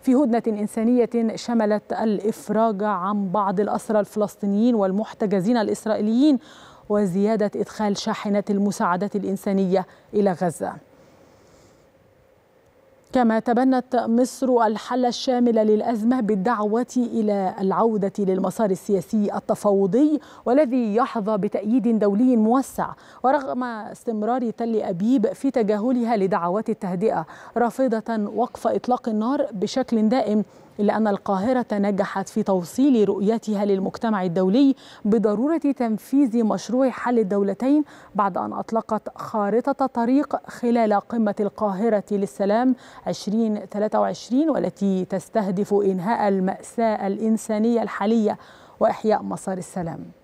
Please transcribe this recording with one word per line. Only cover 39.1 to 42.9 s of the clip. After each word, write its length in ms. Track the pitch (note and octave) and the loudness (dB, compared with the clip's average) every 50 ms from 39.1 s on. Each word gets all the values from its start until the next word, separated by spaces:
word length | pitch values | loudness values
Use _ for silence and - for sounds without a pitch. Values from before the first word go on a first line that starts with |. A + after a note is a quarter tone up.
| - | -14
خارطة 680 | - - - - G#3+ G3+ G3+ G#3 A#3 B3 C#4+ C4+ - C4+ | -12 -14 -6 -4 -2 -2 0 0 0 0 0 0 0 -2
طريق 640 | B3+ _ A#3 A#3 A#3 C4 C#4 D4 - - - - - | -2 _ -2 0 2 2 2 2 0 -4 -6 -6 -8
خلال 440 | - - - A#3+ A#3 A#3+ A3+ G#3+ G#3 | -12 -4 -2 0 2 2 4 4 2
قمة 420 | G3+ - _ - A#3 A3 G3+ G3 - | 0 0 _ -2 0 0 0 0 -2
القاهرة 640 | G#3+ G3 - - A3 G#3 F#3+ F3+ A3 A#3 G#3+ G3+ F#3 - | -4 -4 -2 -2 -2 -2 -2 0 0 0 0 0 0 -2
للسلام 640 | G#3 G3 G3 F#3+ - - G3+ G3 G3+ A3+ B3+ C4 B3 - - - | -4 -4 -4 -4 -4 -4 0 0 2 2 2 2 0 0 -4 -20